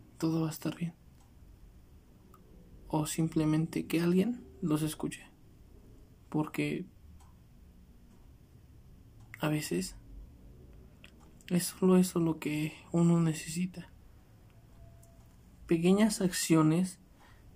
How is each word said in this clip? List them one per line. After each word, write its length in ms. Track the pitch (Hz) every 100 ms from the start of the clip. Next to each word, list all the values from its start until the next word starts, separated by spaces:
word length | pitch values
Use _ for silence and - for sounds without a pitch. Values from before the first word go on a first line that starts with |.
| - -
"Todo 240 | 160 165
va 60 | 160
a 40 |
estar 240 | - 160 -
bien". 180 | 170 - - - - - - - - - - - - - - - - - - - -
O 160 | 156 151
simplemente 800 | - 160 160 156 156 160 165 160
que 140 | 165
alguien 460 | 175 185 220 247 - -
los 200 | 170 151
escuche. 460 | 156 - - - - - - - - - - - - - -
Porque 560 | 156 151 - 147 151 185 - - - - - - - - - - - - - - - - - - - - - - - - -
a 100 | 151
veces 460 | 151 - 175 185 - - - - - - - - - - - - - - - -
es 160 | 180 165
solo 320 | - 185 185
eso 220 | 180 175
lo 200 | 165 160
que 340 | 147 151 156 - -
uno 280 | 170 170 170
necesita. 720 | 165 160 - 160 185 175 - - - - - - - - - - - - - - - - - - -
Pequeñas 560 | 170 175 196 214 -
acciones 800 | 185 - - 160 156 165 185 - - - - - -